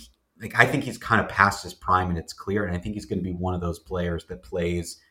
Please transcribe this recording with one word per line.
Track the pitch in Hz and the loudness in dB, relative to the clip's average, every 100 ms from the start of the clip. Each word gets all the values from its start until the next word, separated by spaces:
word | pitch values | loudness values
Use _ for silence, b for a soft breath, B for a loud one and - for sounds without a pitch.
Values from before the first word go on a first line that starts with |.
| - _ _ _ | -12 _ _ _
like, | 107 113 | 0 4
I | 120 | 4
think | 143 | 4
he's | 127 - | -2 -6
kind | - 110 | 2 2
of | 90 | 2
past | - 98 - | 4 4 4
his | 85 - | -6 -8
prime, | - 92 90 | 2 2 2
and | 85 | -2
it's | - | -6
clear. | - - 104 98 | -10 -2 -2 0
And | 87 | -2
I | |
think | 104 104 | -4 -8
he's | - | -4
gonna | 98 | -4
be | 92 | -2
one | 87 92 | -2 -2
of | 90 | -2
those | 87 - | -2 -6
players | - 92 87 82 - | -6 -4 -2 -4 -8
that | 90 | -14
plays | - 92 87 87 82 - _ | -8 -4 -2 -2 -4 -12 _